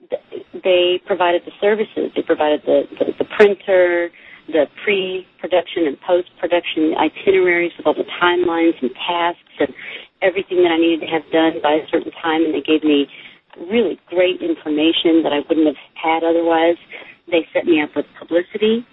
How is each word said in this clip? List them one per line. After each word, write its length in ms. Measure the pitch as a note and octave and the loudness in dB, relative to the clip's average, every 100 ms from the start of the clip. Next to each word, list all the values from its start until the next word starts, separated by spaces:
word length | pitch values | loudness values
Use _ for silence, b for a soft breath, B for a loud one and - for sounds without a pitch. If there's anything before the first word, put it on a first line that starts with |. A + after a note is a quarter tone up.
| - | -12
th-, 320 | - - - - - | -12 -12 -16 -16 -6
they 340 | F#3+ F3+ F3+ F3+ - | 0 2 2 -2 -4
provided 360 | F3+ F3 F3 - | -2 0 0 -4
the 80 | - | -4
services. 500 | G#3 G#3+ G#3+ - B2+ - | 0 0 -2 -6 -6 -4
They 100 | - | -2
provided 400 | D#3 D3+ D3+ - | 0 0 0 2
the, 240 | C#3+ - - | 0 0 -4
the, 80 | - - | -4 -4
the 60 | - - | -2 4
printer, 720 | G3+ F#3+ - F#3 F3 F3 E3+ - B B - | 4 4 0 2 4 0 -4 -8 B B -4
the 180 | D4+ C4+ - | -2 -2 -4
pre-production 1040 | - G3 F#3 F#3 - _ E3+ F3+ E3 F3+ D#3 | -4 -2 -4 -8 -12 _ -2 -2 0 -2 -4
and 100 | - | -4
post-production 960 | - F3+ - - E3 F3 - - D#3+ - | 0 0 0 -8 -2 -2 -2 -2 0 0
itineraries 720 | D#3 - G3 F#3+ F3+ E3+ F3 - | -2 -2 0 2 2 2 -2 -4
with 80 | D3+ | -2
all 80 | |
the 140 | D3 - - | -2 -4 -2
timelines 560 | F3 F3+ F3 E3 E3 E3 | 0 0 0 0 0 0
and 80 | B2 - | -4 -6
tasks 580 | - F3 E3+ E3+ _ - | -6 -2 -4 -4 _ -6
and 80 | D3 - B B B - F#3+ | -6 -6 B B B -4 -2
everything 400 | F3+ - F3+ E3+ | -2 -2 2 2
that 80 | |
I 40 | E3 | 4
needed 280 | E3+ D#3+ D#3+ | 2 0 -2
to 40 | |
have 160 | D#3+ - | -6 -2
done 320 | D#3+ D#3+ D#3+ | 0 2 0
by 160 | D3 D#3 | 0 0
a 80 | D3+ | 0
certain 240 | - - - | -4 -4 -8
time, 240 | E3 D#3+ | -4 0
and 80 | D#3+ | 0
they 160 | C#3+ D3+ | -2 0
gave 160 | D#3 | 0
me 240 | D#3 C#3+ C#3 B B B _ - F3 | 2 2 0 B B B _ -16 -4
really 300 | A#3 F#3 - - | 0 0 -4 -4
great 320 | F3 F#3 F3+ | 0 0 0
information 800 | E3+ D#3+ D#3+ D3+ D#3+ E3 E3+ E3 | -4 -4 -4 0 0 2 4 4
that 80 | D3 | 2
I 160 | D3 C#3 | -2 0
wouldn't 200 | D#3+ D3+ | 2 2
have 160 | C#3+ - | 0 -8
had 320 | - E3 E3 E3 | -6 -2 0 2
otherwise. 520 | E3 E3+ E3 E3 E3 - B B B - | 2 2 2 2 0 -6 B B B -4
They 160 | E3+ - | -2 -2
set 120 | F3 D#3 | -2 2
me 140 | D#3 | 2
up 100 | D3 | 0
with 120 | D3 - - | -6 -8 -10
publicity 680 | - E3+ F3+ G#3 G#3+ A#3 A#3+ | -2 -2 -2 -2 0 0 -4